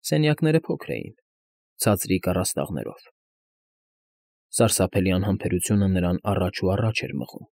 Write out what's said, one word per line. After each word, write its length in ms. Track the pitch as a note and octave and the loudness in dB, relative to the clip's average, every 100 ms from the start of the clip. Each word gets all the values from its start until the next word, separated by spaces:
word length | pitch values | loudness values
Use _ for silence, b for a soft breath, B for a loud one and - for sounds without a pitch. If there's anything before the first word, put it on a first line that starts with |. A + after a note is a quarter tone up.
| - | -2
Սենյակները 540 | D3+ D3+ D3+ D#3 D#3+ | 0 2 2 2 2
փոքր 320 | - D#3 - | 0 -8 -4
էին, 220 | - - - _ _ _ _ _ _ | -8 -8 -16 _ _ _ _ _ _
ցածրի 400 | - G2+ - F#2 | 2 2 2 0
կառաստաղներով։ 880 | - F2+ E2+ - C#2 D2+ - - - _ _ _ _ _ _ _ _ _ _ _ _ _ _ | 2 0 -2 -4 -4 -6 -8 -14 -20 _ _ _ _ _ _ _ _ _ _ _ _ _ _
Սարսափելի 580 | - A2+ - F#2 - F#2+ | 0 2 2 2 2 2
անհամբերությունը 760 | F#2 G2+ F#2+ F2 F2+ - G#2 G2 | 2 2 -2 0 -2 2 2 4
նրան 300 | F#2 F2 F#2 | 2 2 0
առաջ 400 | - F#2+ F#2 - | 0 0 -2 0
ու 80 | F#2+ | 0
առաջ 320 | G2 A2 A2 | 2 0 -2
էր 80 | - | -6
մղում։ 340 | - - - - | -8 -8 -14 -20